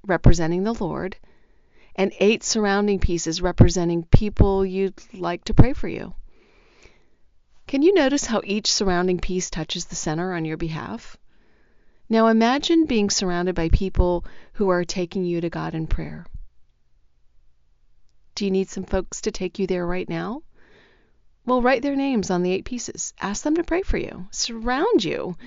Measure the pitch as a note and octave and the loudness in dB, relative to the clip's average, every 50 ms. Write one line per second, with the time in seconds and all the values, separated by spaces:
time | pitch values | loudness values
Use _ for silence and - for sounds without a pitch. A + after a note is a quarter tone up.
0 | - G3+ F3+ D#3+ - - E3 E3+ E3 D#3+ E3+ F3+ G3 A3 A#3 - G#3+ D#3+ D3+ C3+ | -4 -2 0 6 8 8 8 8 6 0 0 0 -2 -2 -4 -4 -4 -6 -6 -6
1 | E3+ F#3+ - - - - - - _ _ _ _ _ _ _ - - - - - | -8 -8 -10 -14 -20 -20 -20 -20 _ _ _ _ _ _ _ -20 -20 -10 -4 -2
2 | F#3+ G3+ - - F#3+ G3+ A#3 - - - - A3+ G#3 G3+ G3 G3+ G#3 G#3 G3+ F3+ | -2 -2 0 2 2 2 2 2 0 -2 -2 0 0 2 2 2 2 2 2 2
3 | - - E3+ E3 - E3 D#3+ F3+ F3+ F3+ E3+ - F3 E3+ E3+ F#3+ E3+ E3+ E3+ E3+ | 2 2 2 0 -2 -4 -4 -2 -2 2 6 6 6 6 6 4 0 0 0 -2
4 | E3 - - - G#3+ G#3 - - G#3 G3+ G3 G3 F#3+ F#3+ F#3 F#3+ G3 F#3+ - - | -2 0 0 0 0 2 2 2 2 4 2 0 -2 -2 -2 -2 -4 -4 -4 -8
5 | - - - F#3 F3 E3+ F3 E3+ - - G#3+ - F3 B3 C#4 - - F#3 - - | -18 -20 -12 -8 -6 -6 -6 -6 -6 2 6 8 8 8 6 2 -4 -4 -6 -8
6 | - - - - - - - - - _ _ _ - _ _ _ - - - _ | -10 -12 -12 -14 -16 -16 -20 -20 -20 _ _ _ -20 _ _ _ -20 -20 -20 _
7 | _ _ _ _ _ - _ _ _ _ - - - - - C#4 D4 F4+ G4+ F4+ | _ _ _ _ _ -20 _ _ _ _ -20 -20 -10 -4 0 2 4 4 6 6
8 | C#4+ C4+ C#4+ C#4 - - A3+ G3 - - G3 G#3+ G3+ - - - G#3+ F#3+ F3+ F3 | 4 4 2 0 -2 -2 -2 -2 -2 -2 -4 -4 -2 -2 -2 0 2 2 2 2
9 | F3+ F#3 F#3 E3+ - - F3+ F3+ F3 - - E3+ D#3 - - F3 - - - - | 2 0 0 0 0 -2 -2 -2 -4 -4 -6 -8 -8 -6 -8 -10 -10 -10 -10 -8
10 | - E3+ D3+ D#3+ F3+ F#3 F3+ E3+ D#3+ D#3 D#3 D#3+ E3+ D#3+ D#3+ D3 - - G#3 A#3 | -6 -4 -4 -4 -4 -4 -4 -4 -6 -6 -6 -6 -6 -6 -6 -6 -8 -10 -12 -12
11 | - - - - - - - - - - - _ _ _ _ - _ - - _ | -14 -16 -20 -20 -20 -20 -20 -20 -20 -20 -20 _ _ _ _ -20 _ -20 -20 _
12 | - - A3 A3+ A3+ A3+ A3+ A3+ A3+ A#3 C4 D4 D4+ - E4+ E4 D#4+ - B3+ G#3+ | -6 0 2 4 6 6 6 6 4 4 2 2 0 2 4 4 4 4 2 2
13 | G3+ G3 - - G3+ F3+ F3 F3 F3 F#3 F3+ - E3 E3 - - G3 F#3 - - | 2 0 0 0 -2 -2 -2 0 -2 -2 -2 0 2 4 4 4 4 2 2 2
14 | F3+ F3 F3 E3+ - - - - - - - - G#3 F#3+ F3+ F3 F3 E3+ - F#3 | 2 2 2 -2 -4 -8 -12 -14 -16 -10 -4 -2 0 2 2 2 0 -2 -4 -6
15 | F3+ E3+ - G3 F#3 F3 E3+ E3+ E3+ E3 - D#3+ D#3 D#3+ D#3+ D#3+ D#3+ D#3+ - - | -6 -4 -4 -4 -4 -2 -2 -2 -4 -4 -4 -6 -6 -6 -6 -6 -4 0 0 -2
16 | D#3 D3 C3+ D#3 E3+ - - - - - _ - - _ _ _ _ _ _ _ | -2 -4 -10 -12 -14 -14 -14 -14 -14 -16 _ -20 -20 _ _ _ _ _ _ _
17 | _ _ _ _ _ - _ - - - - _ _ _ _ _ _ _ _ - | _ _ _ _ _ -20 _ -20 -20 -20 -20 _ _ _ _ _ _ _ _ -20
18 | - - _ - _ - - - G#3 G3 F#3+ F#3+ F#3+ - - G3 F#3 - G3+ F#3+ | -20 -20 _ -20 _ -16 -8 -4 -2 0 0 0 0 -2 -4 -10 -6 -2 -2 -2
19 | F#3 - - - - A3 - - F#3+ F3+ - - F#3+ F#3 F#3 F3+ F3 F3 F3+ F#3 | -2 -4 -8 -8 -6 -6 -6 -4 -6 -8 -6 -4 -4 -2 -2 -2 -2 -2 -4 -4
20 | - - E3+ E3 E3+ F#3 A#3 D4+ - - - - - - - - _ _ _ _ | -4 -6 -6 -6 -6 -6 -8 -10 -12 -16 -20 -20 -20 -20 -20 -20 _ _ _ _
21 | _ _ _ _ _ _ _ _ _ A#3 B3+ B3+ A#3 B3 C#4 A#3 B3 C#4+ C#4 C#4 | _ _ _ _ _ _ _ _ _ -2 0 2 4 4 2 2 2 0 -2 0
22 | C#4 C#4 C4 A3 F3+ - F#3 F3 F3+ F3+ F#3 - - - B3 A#3+ - - - - | 0 0 0 0 0 0 0 0 0 0 -2 -4 -4 -6 -10 -10 -10 -10 -10 -10
23 | - - - - - F#3+ G3+ - - D4+ D#4 F4 E4 - D#4+ F4+ G4 - - - | -10 -12 -10 -8 -8 -6 -6 -4 -2 -2 0 0 0 -2 -2 -2 -2 -2 -2 -2
24 | - - - - F#3 - - - - - A#3 A3+ A3 A#3+ B3 C4+ E4+ A#4+ A4+ C#4+ | -4 -6 -10 -12 -14 -12 -8 -8 -6 -6 -6 -6 -4 -2 -2 0 0 2 2 2
25 | F#3 - - - - - F3 - B3 | 0 0 -4 -4 -6 -8 -10 -10 -14